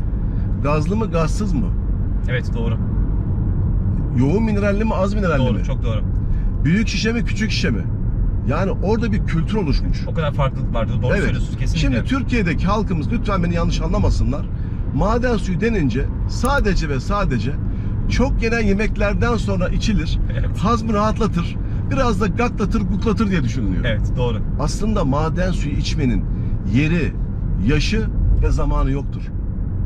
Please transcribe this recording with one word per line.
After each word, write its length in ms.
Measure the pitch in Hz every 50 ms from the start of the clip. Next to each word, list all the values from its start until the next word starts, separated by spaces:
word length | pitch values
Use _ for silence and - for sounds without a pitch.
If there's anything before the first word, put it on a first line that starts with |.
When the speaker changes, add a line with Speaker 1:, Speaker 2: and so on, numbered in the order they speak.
| - - - - - - - - - - - -
Speaker 1:
"Gazlı 340 | - 143 151 156 147 165 202
mı, 100 | 220 226 180
gazsız 420 | 156 165 160 160 - - 214 196
mı?" 140 | 175 131 180 - - - - - - - - - - - - -
Speaker 2:
Evet, 220 | 127 127 - - -
doğru. 220 | - 113 113 - - - - - - - - - - - - - - - - - - - - - - - - - - - - - 117
Speaker 1:
"Yoğun 240 | 131 135 131 -
mineralli 420 | 226 220 208 202 202 202 202 202 226
mi, 100 | 220 190
az 200 | 165 190 202 208
mineralli 240 | 214 196 175 156 135 - 107
Speaker 2:
Doğru, 100 | - -
Speaker 1:
mi? 60 | 170
Speaker 2:
çok 180 | - 135 113
doğru. 180 | - 110 104 101 - - - - - - - - - - - - -
Speaker 1:
Büyük 240 | 147 170 214 226 -
şişe 240 | - 180 - 220
mi, 120 | 233 233 170
küçük 260 | 156 - 190 220 208
şişe 200 | - - - 156
mi?" 120 | 113 - - - - - - - - - - - - - - 107
Yani 220 | 135 165 196 185
orada 420 | 156 - 156 185 220 226 233 214
bir 120 | 202 - -
kültür 300 | - - 165 156 - 208
oluşmuş. 440 | 214 190 143 120 - - - - - -
Speaker 2:
O 80 | - -
kadar 180 | 165 156 147
farklılık 420 | - 147 139 131 123 131 - - -
vardı. 180 | 117 113 - 120 123
Doğru 100 | - 123
Speaker 1:
Evet. 100 | 135 151
Speaker 2:
söylüyorsunuz, 360 | - - - - - - - -
kesinlikle. 220 | - - - 165
Speaker 1:
Şimdi 240 | - - 254 233 -
Türkiye'deki 640 | - 262 269 240 - 247 233 202 170 147 127 -
halkımız, 460 | 175 208 220 202 - 190 156 - -
lütfen 300 | 233 226 - 214 196 185
beni 120 | 175 170 170
yanlış 260 | 170 170 170 - -
anlamasınlar, 680 | 175 175 175 185 190 - - - - 120 131 - - - - - - - - - - - -
maden 420 | 139 170 202 233 240 233 254 233
suyu 240 | 196 - 185 180 151
denince 440 | 208 233 226 190 151 127 107 131 - - - - - -
sadece 600 | - - 240 247 277 277 214 208 185 - 160 151
ve 120 | 139 131
sadece 520 | - - 202 208 196 160 131 113 - 139 143 - - - - - - - - - - -
çok 340 | - - 247 262 - -
yenen 180 | 233 226 233 233
yemeklerden 760 | 220 202 196 196 220 214 - 208 214 202 208 175 233 240 240
sonra 320 | - - 190 196 190 175 -
içilir, 500 | - - - 226 208 185 170 160 - - - -
Speaker 2:
Evet. 260 | - - - - - -
Speaker 1:
hazmı 340 | - 214 240 220 226 226
rahatlatır, 640 | 214 202 214 220 214 - 220 196 - 170 170 - - - - - - - - -
biraz 300 | 254 254 262 233 226 -
da 60 | 220
gaklatır, 540 | 196 - 214 240 247 - - 208 180 - 220
guklatır 500 | 202 180 214 180 - 226 202 - 226 196
diye 120 | 190 170
düşünülüyor. 420 | 131 - - 127 110 90 87 - 110
Speaker 2:
Evet, 280 | 117 107 - 98 98 -
doğru. 220 | 127 123 120 113 104 - - - -
Speaker 1:
Aslında 440 | 139 156 - - 208 220 214 202 170
maden 460 | 135 127 147 156 160 - 170 160 -
suyu 220 | - - - 143 -
içmenin 500 | - - - - 160 147 123 110 - - - - - - - - - - 95 104
yeri, 380 | 131 151 156 170 175 139 101 - - - - - - - - - - 185
yaşı 400 | - - - - - 220 220 - - - - - - - -
ve 80 | - -
zamanı 400 | - - 143 143 151 147 143 135
yoktur. 320 | 135 143 - - - - - - - - - - - - - - - - -